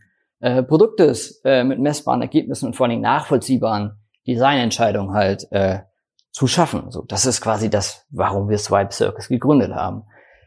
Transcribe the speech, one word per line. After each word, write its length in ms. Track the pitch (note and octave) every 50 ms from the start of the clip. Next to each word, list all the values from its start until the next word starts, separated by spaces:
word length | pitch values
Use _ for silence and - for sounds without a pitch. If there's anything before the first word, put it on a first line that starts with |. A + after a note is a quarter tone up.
| _ _ _ _ _ _ _ -
äh, 240 | - B2+ B2 C3 B2+
Produktes, 800 | B2+ D3+ D#3 G#3+ A3+ A3 - E3+ D3 B2 - - - - _ -
äh, 200 | C3+ C3+ B2+ B2
mit 160 | C3+ C3+ A#2
messbaren 420 | C3+ D3 D3 - - B2+ B2 B2 A#2+
Ergebnissen 440 | B2+ - D#3+ - - - - C#3
und 100 | A2+ -
vor 80 | - C3
allen 60 | A#2+
Dingen 120 | A#2 A2+ A2
nachvollziehbaren 960 | A#2 C3 D3+ D3+ - C#3 B2 - - C3 A#2+ - A2+ A2 G#2 G#2 G#2 - - _ _ _ _ -
Designentscheidungen 920 | - B2+ A#2 B2+ C3+ C#3+ C3+ A#2+ A2+ - - A#2 G#2+ G2 G#2+ G2 G2 F#2+
halt, 360 | G#2+ G2 F#2+ G2+ - - -
äh, 300 | - G2 G2 F#2+ F#2 G2+ - _ _ _ _ _ _ _ _ _ -
zu 140 | - C3+
schaffen. 460 | A#2+ - F3+ E3+ - - - - - -
So, 100 | E2+ -
das 240 | - G2+ G2 -
ist 140 | C3 A#2+ -
quasi 300 | - A#2 A2 G2+ A2+ G#2+
das, 360 | - G2+ F#2+ - - - _ _
warum 400 | - G#2+ F2+ F2+ G2 G2+ G2+ G#2
wir 80 | G#2+
Swipe 360 | G#2 - - G2+ G2 G2 G2 -
Circus 340 | - A2 G2 - - -
gegründet 480 | - B2+ A#2+ - C#3 D3+ C3+ G2+ F2+ -
haben. 300 | - - F#2+ G#2 G#2+ - _ _ _ _ _ _ _ _